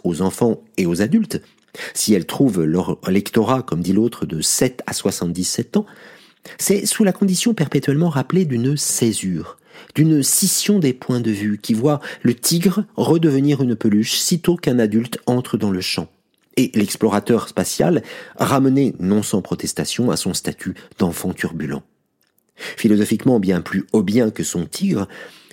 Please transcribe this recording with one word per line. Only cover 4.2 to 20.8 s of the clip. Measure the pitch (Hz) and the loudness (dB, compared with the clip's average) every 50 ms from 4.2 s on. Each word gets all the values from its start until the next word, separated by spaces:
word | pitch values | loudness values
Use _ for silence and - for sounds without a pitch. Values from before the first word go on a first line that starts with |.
| - | -8
de | 73 85 78 | -8 -6 -4
sept | 78 - - - - 127 127 - - | -2 -2 0 0 0 0 -2 -6 -10
à | - - | -8 -8
soixante-dix-sept | - - 101 - - 90 85 85 90 90 - - - 117 - - | -4 -4 -4 -2 -2 -4 -4 -2 -4 -4 -4 -4 -4 -6 -2 -2
ans, | 208 214 - - - - - - - - - _ _ _ - - | -2 -2 -2 -12 -20 -20 -20 -20 -20 -20 -20 _ _ _ -20 -10
c'est | - - - 196 202 - | -6 -2 0 0 0 0
sous | 208 - - 220 | -2 0 2 2
la | 190 | 2
condition | 180 - 202 196 185 - - 240 220 | 2 2 0 0 2 0 0 0 0
perpétuellement | - 156 135 - 143 - - 139 147 170 170 | 0 -2 0 0 0 0 2 0 2 0 2
rappelée | 143 139 127 - - 185 190 | 0 -2 -2 0 0 0 2
d'une | 151 127 117 117 135 147 | 0 0 0 0 0 0
césure, | 139 - - - - 123 113 101 - - 95 90 78 - - - - _ _ - - - - - | -2 -2 -4 -2 0 0 0 0 0 -4 -4 -4 -4 -6 -10 -16 -20 _ _ -20 -20 -20 -8 0
d'une | - 156 160 156 147 131 | 2 4 4 4 2 2
scission | - - - 196 180 - - - - 208 202 | 2 0 0 0 0 0 0 0 2 2 4
des | 151 131 123 | 2 2 0
points | 127 - - 127 120 | -2 -4 -2 -2 0
de | 117 113 | 0 -2
vue | 107 101 104 107 104 104 | -2 -2 -2 -2 -4 -4
qui | - - 117 | -2 -2 0
voit | 107 120 151 147 139 - - - - - | 2 2 2 0 0 -4 -10 -14 -2 0
le | 123 120 | 0 0
tigre | - - - 165 170 175 202 175 208 190 - _ | 0 -2 0 0 2 2 2 2 0 -4 -4 _
redevenir | - 117 - 156 170 165 160 135 135 139 147 147 127 | -2 2 2 4 4 4 4 4 4 4 2 2 2
une | 139 123 113 | 2 0 0
peluche | - - 110 101 104 113 - - | 2 2 2 4 4 2 0 -2
sitôt | - - - 185 160 - - 175 | -2 0 0 0 0 2 0 0
qu'un | 175 - - 123 123 | 0 0 0 2 2
adulte | 113 104 104 113 117 123 - - - | 2 2 2 0 0 -2 -6 -4 -2
entre | - 123 123 123 - - | 0 0 0 0 -2 -4
dans | 107 110 101 | -2 0 0
le | 95 90 | -2 -2
champ, | 87 - - - 82 - _ _ _ _ _ _ _ _ _ | -4 -4 -4 -4 -6 -8 _ _ _ _ _ _ _ _ _
et | - 127 - - | 0 0 2 2
l'explorateur | 107 101 - - - - 110 98 104 101 - 120 107 - - | 0 0 0 0 0 0 2 2 0 2 2 0 0 0 -2
spatial | - - 90 - - - 147 170 175 110 - - - - - - - | -4 -4 -4 -2 0 0 2 2 2 0 -2 -6 -14 -18 -18 -18 -6
ramené | - 117 - 139 135 135 135 131 139 139 110 - - | -4 -2 0 2 4 4 4 4 4 2 2 0 -2
non | 87 92 104 107 101 | 0 2 2 2 2
sans | - - 98 | 0 -2 -2
protestation | - - 87 - - 76 - - 76 - - - 123 120 | -2 -4 -6 -6 -6 -6 -4 -4 -6 -4 -2 -2 0 0
à | 78 | 0
son | - - 95 87 | 0 -2 -4 -4
statut | - - 82 71 - - 92 87 - | -4 -6 -6 -8 -6 -8 -10 -10 -10